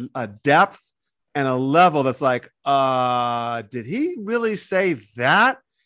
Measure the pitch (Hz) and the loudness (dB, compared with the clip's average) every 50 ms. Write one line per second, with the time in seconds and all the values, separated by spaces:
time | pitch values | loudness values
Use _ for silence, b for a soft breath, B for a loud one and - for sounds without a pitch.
0 | 123 127 - 135 120 104 101 104 - 139 143 165 196 196 - - _ _ _ _ | -10 -10 -8 -8 -8 -10 -10 -4 0 4 4 4 4 2 0 -8 _ _ _ _
1 | _ _ _ _ _ _ - 147 139 135 127 127 131 135 143 170 180 180 151 147 | _ _ _ _ _ _ -6 -4 -2 -2 -2 -2 0 2 4 6 6 6 4 2
2 | 131 131 120 - 147 131 123 123 - - _ _ - 143 139 139 135 131 131 127 | 0 0 -2 -2 0 0 0 -2 -4 -10 _ _ -2 0 0 2 2 0 0 0
3 | 127 123 123 123 120 120 120 120 117 117 117 117 110 101 - 120 107 120 175 254 | 0 0 0 -2 -2 -2 -4 -4 -6 -6 -6 -8 -10 -10 -12 -12 -10 -8 -6 -4
4 | 302 359 359 269 202 196 233 240 233 220 214 - - - 196 185 196 185 160 120 | -4 -4 -6 -8 -8 -6 -4 -2 -2 -4 -4 -6 -6 -4 -2 0 0 0 -2 -4
5 | 104 _ _ 120 120 135 160 196 226 262 254 - _ _ _ _ _ | -8 _ _ -2 0 2 4 4 4 2 0 -2 _ _ _ _ _